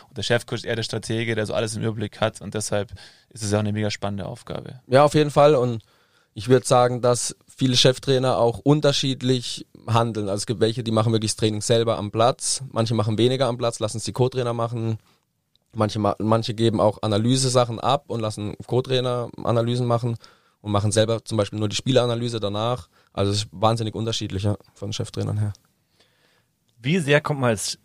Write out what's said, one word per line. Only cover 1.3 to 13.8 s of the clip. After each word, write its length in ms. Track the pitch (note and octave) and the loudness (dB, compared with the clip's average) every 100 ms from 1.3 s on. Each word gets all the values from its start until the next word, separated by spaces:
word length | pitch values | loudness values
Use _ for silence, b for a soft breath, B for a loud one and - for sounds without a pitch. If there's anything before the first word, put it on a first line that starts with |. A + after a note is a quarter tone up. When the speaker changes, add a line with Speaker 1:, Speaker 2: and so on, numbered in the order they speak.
| A2 | -2
Speaker 1:
der 100 | G#2+ | -2
so 80 | |
alles 220 | F2+ A2 A2 | -2 -2 -2
im 80 | |
Überblick 380 | A2 A2 G#2 - | -4 -4 -6 -2
hat. 180 | A2 - | -4 -4
Und 140 | G#2 | -8
deshalb 380 | G#2+ - G#2 G2+ - B B B | -6 -4 -4 -4 -10 B B B
ist 120 | G#2+ | -8
es 80 | G#2+ | -2
ja 60 | G#2 | 0
auch 60 | |
eine 100 | G#2+ | 0
mega 180 | G#2 G#2 | -2 -4
spannende 340 | - G2+ G2+ F2 | -4 -6 -6 -8
Aufgabe. 540 | - - - - B2+ - | -10 -10 -10 -10 -14 2
Speaker 2:
Ja, 160 | C3 | 4
auf 100 | D3 | 6
jeden 160 | D#3 D3 | 4 2
Fall. 260 | C#3+ D3 C#3+ | 6 6 6
Und 280 | B2 A2+ - _ _ _ _ | 2 -4 -10 _ _ _ _
ich 140 | - G#2 | -6 2
würd 180 | B2+ - | 4 6
sagen, 360 | B2+ B2 B2 | 4 4 2
dass 340 | B2 A#2+ - - _ | 2 2 -2 -8 _
viele 220 | - C3 B2 | -2 0 4
Cheftrainer 640 | C#3 B2+ - B2+ B2+ G2 | 4 4 0 0 2 2
auch 220 | A#2 A2+ | 2 2
unterschiedlich 1080 | C#3 D3+ D3 C#3 C#3 C3 B2+ B2+ A#2+ - - - - | 2 4 4 2 -2 -2 0 0 -2 -10 -14 -14 0
handeln. 420 | A2+ A#2 G#2+ G2+ | 2 2 -2 -4
Also 140 | G2+ | -4
es 20 | - | -4
gibt 160 | G2+ | 0
welche, 220 | A2 A#2 | 0 -2
die 80 | A2+ | -2
machen 200 | A2 A2+ | 0 2
wirklich 200 | A2+ G#2+ | 2 0
das 40 | - | 0
Training 240 | A2 G#2+ | -2 0
selber 380 | - A#2 A2+ F2 | 0 2 2 -2
am 140 | G2+ | -2
Platz. 520 | A2+ A#2+ - - - C3 | 2 2 2 -4 -6 -4
Manche 220 | A#2 A2 A2 | -2 0 0
machen 220 | G#2+ G#2+ | 0 2
weniger 300 | B2 C3 B2+ | 2 2 -2
am 100 | A#2+ | -2
Platz, 220 | A#2 | -4
lassen 180 | - | -2